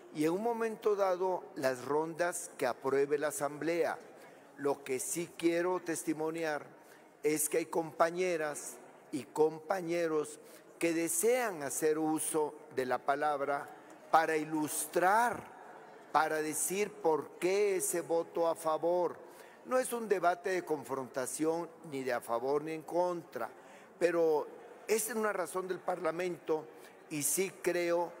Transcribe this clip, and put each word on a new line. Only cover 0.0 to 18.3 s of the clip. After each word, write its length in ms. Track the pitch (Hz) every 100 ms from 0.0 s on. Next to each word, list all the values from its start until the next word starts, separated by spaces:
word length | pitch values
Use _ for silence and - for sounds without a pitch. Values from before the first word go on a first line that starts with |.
| -
y 120 | 156 156
en 60 |
un 120 | 185
momento 520 | 233 233 226 214 214 202
dado 500 | 190 180 185 180 - -
las 300 | 131 123 123
rondas 680 | 151 160 156 175 175 - -
que 100 | 127
apruebe 500 | - 135 135 139 147
la 120 | 151
Asamblea. 680 | 143 143 147 151 170 135 - - - - - - -
Lo 260 | 143 139
que 160 | - 131
sí 320 | - 165 165 -
quiero 420 | 165 170 180 180
testimoniar 840 | 175 156 - 151 156 165 160 147 - - - - - -
es 260 | 151 156 -
que 80 | 165
hay 80 | 160
compañeras 1120 | 175 160 - 170 175 185 165 151 147 - - - - -
y 120 | -
compañeros 1160 | 120 - 156 156 - 196 165 170 165 156 147 - - - - -
que 140 | 170
desean 680 | 165 165 - 220 254 233 165
hacer 340 | 139 - 156 156
uso 560 | 156 156 - 160 151 - - 127
de 100 | 127
la 140 | 123
palabra 720 | - 139 151 143 139 143 143 - - - -
para 260 | 156 160 156
ilustrar, 1080 | 156 160 160 - - 175 180 214 240 190 - - - - - - -
para 300 | 147 156 156
decir 500 | 156 151 - 190 202
por 400 | - 165 151 127 -
qué 380 | 175 196 208 185
ese 240 | - 175
voto 460 | 147 170 165